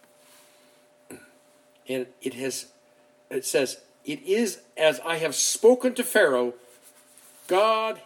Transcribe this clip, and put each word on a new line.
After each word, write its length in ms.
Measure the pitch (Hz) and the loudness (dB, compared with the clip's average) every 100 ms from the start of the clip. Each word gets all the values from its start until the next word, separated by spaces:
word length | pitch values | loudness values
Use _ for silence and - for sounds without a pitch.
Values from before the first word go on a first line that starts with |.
| _ _ _ - _ _ _ _ _ _ - - - _ _ _ _ _ - | _ _ _ -20 _ _ _ _ _ _ -20 -20 -20 _ _ _ _ _ -8
And 180 | 131 123 - | -8 -8 -10
it 120 | 135 | -12
has, 320 | 120 135 - - _ _ _ _ _ - | -8 -8 -8 -12 _ _ _ _ _ -10
it 140 | 135 | -8
says, 360 | - 160 131 - _ _ | -2 0 -2 -6 _ _
"It 180 | - 147 | -12 -10
is 380 | - 208 226 - - - | -2 0 0 -4 -12 2
as 240 | 156 135 | 2 2
I 160 | 165 165 | -4 -4
have 180 | 160 | -4
spoken 600 | 131 - - 220 247 254 | -2 -2 4 4 6 2
to 100 | 247 | -2
Pharaoh. 500 | 240 214 170 127 120 123 - - - _ _ _ - - - | 0 4 4 2 -2 -6 -18 -20 -20 _ _ _ -20 -16 -2
God 560 | 180 220 220 220 214 | 2 2 2 -2 -8